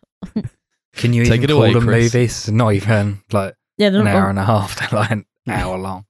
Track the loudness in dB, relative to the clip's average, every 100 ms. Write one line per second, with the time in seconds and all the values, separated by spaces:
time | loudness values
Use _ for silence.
0 | _ _ -10 -8 -10 _ _ _ _ -4
1 | 0 2 2 2 2 2 4 4 2 2
2 | 2 2 0 -2 -2 0 2 0 0 0
3 | 0 -4 -6 -4 -4 -8 _ -2 0 2
4 | 2 2 0 -2 0 0 -2 -8 -4 -2
5 | -2 -4 -8 _ -8 -6 -4 -6 -8 -10
6 | -14